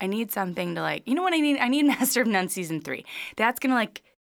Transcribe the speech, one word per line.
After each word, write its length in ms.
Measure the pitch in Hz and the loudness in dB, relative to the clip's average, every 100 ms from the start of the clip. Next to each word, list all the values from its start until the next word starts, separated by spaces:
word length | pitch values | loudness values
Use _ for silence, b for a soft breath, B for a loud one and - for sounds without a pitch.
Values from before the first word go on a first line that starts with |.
I 60 | 190 | -4
need 240 | 208 226 | -2 -2
something 440 | - 190 175 175 | -4 -4 -2 -4
to, 80 | 170 | -2
like, 240 | 160 147 - | -2 -4 -2
you 60 | |
know 80 | 277 | 0
what 100 | 370 | 2
I 80 | 330 | 2
need? 180 | 294 285 | 2 2
I 100 | 240 | 2
need 180 | 277 294 | 4 4
<laughs> 0 | |
Master 340 | 233 254 254 | 4 2 2
of 60 | 233 | 2
None 200 | 202 185 | 2 0
season 320 | - 170 160 | -4 -4 -6
three. 240 | 139 131 - B B - | -6 -8 -10 B B 0
That's 220 | 220 254 | 0 2
gonna, 160 | 269 | 0
like, 280 | 254 214 - b _ _ | 2 0 -6 b _ _